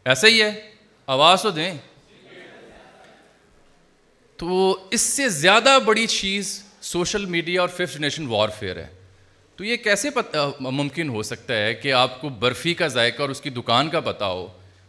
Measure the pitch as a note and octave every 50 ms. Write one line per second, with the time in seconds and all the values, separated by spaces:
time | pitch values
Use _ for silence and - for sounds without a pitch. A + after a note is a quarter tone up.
0 | - B2+ C3 - G#3+ A3 A3+ A3+ G#3+ G#3+ G#3 G#3+ - - - _ _ _ _ _
1 | _ - C3 C3 D3 E3 F#3 F#3 A3+ G#3+ F3 D#3 D#3+ F#3+ F3 C3 - - _ _
2 | _ _ - - - - - - - - - - - - - - - - - -
3 | - - - - _ _ _ _ _ _ _ _ _ _ _ _ _ _ _ _
4 | _ _ _ _ _ _ _ - E3+ E3+ F#3 F#3 F#3+ F#3+ F#3+ - - - - A3+
5 | - - - - C#4 B3 F#3 D3 D3 F#3 G3+ A3+ A3+ C4+ C4+ C4+ A3 A3 G#3+ A3
6 | A3+ A3 - - G3 G3 G3 G3+ G3 - - - - - _ _ - - - E3+
7 | F3 E3+ - G#3 G3+ F#3 F3 E3+ D#3+ F3+ F3+ F#3 F3+ F3 F3+ - F3+ - - D3
8 | D3+ C#3+ - E3 D#3+ B2+ A#2 G#2 G#2+ G#2+ - - G#2+ F#2 F2+ E2 D#2 - - -
9 | - - _ _ _ _ _ _ _ _ _ - F#3 A3 A#3+ A3+ A#3 G#3+ G3+ G3
10 | - D4 - B3+ - - - D3+ C#3+ C#3+ C3 - C3 C3 B2+ C#3+ C#3+ C#3+ - E3
11 | E3 C#3+ A#2+ G#2+ G#2+ - A#2+ - - - B2 G#2+ G#2 G#2+ A#2 - - C#3 C3 B2
12 | B2+ B2+ - - - D3 C3 G2 A#2 B2 A#2+ - - E3+ E3+ - F3 D#3 A#2+ A#2+
13 | A#2 A#2+ A#2+ - C#3+ C#3 C3+ - - D3 B2 A#2+ A2+ - A#2 B2 C#3+ D#3+ D#3 D#3+
14 | B2 A2+ G2 - G#2 G2 F2+ F#2 F2+ F2+ - - - - _ _ _